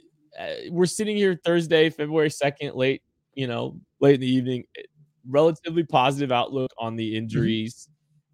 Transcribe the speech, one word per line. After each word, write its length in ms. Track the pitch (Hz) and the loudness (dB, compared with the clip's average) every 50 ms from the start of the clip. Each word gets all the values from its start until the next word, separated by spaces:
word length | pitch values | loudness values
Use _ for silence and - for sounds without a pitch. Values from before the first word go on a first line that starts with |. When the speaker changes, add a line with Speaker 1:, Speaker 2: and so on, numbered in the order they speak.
| _ _ _ _ _ _ - - | _ _ _ _ _ _ -16 -12
Speaker 1:
uh, 60 | 87 - - - 60 - | -10 -8 -8 -8 -8 -6
we're 140 | 170 170 185 170 | 0 2 2 2
sitting 280 | - - 214 208 214 208 | 0 -2 -4 -2 0 2
here 220 | 202 190 185 156 - | 2 2 0 0 0
Thursday, 440 | 170 170 175 165 156 165 156 156 165 | 0 2 2 2 2 4 4 4 4
February 400 | 151 - 151 147 156 160 151 147 | 2 -2 -4 -2 0 2 2 0
second, 440 | 139 - 143 143 143 - 147 135 - | 0 0 -2 -2 -2 -4 -8 -8 -4
late, 280 | 127 131 131 139 - - _ _ _ _ _ _ | 0 0 0 0 -2 -8 _ _ _ _ _ _
you 100 | 143 135 123 | -8 -6 -6
know, 300 | 117 117 120 135 - - - _ _ _ | -4 -6 -6 -8 -10 -14 -20 _ _ _
late 160 | 139 139 143 | 6 6 6
in 60 | 127 | 6
the 100 | 131 127 | 4 0
evening, 320 | 127 131 123 127 127 120 - - - - | 0 0 0 -2 -4 -6 -8 -12 -18 -18
eh, 60 | - - _ _ _ _ _ _ _ 127 | -20 -20 _ _ _ _ _ _ _ -2
relatively 560 | 127 143 156 165 165 - - 170 165 170 165 | 2 2 4 4 2 0 -6 -4 -2 -2 -2
positive 480 | - - 143 123 135 139 139 143 131 | 2 2 2 2 2 2 0 -2 0
outlook 400 | 127 120 120 - - 135 127 131 - - | 0 0 0 -2 -4 -4 -6 -6 -6 -8
on 160 | 113 113 113 | -8 -6 -6
the 140 | 113 113 110 | -6 -4 -4
Speaker 2:
Mm-hmm. 80 | 107 110 | -4 -4
Speaker 1:
injuries, 720 | 113 113 110 139 - 113 113 110 110 113 - - - - _ _ _ _ _ _ _ _ | -4 -4 -2 0 0 0 0 -2 -4 -6 -10 -14 -20 -20 _ _ _ _ _ _ _ _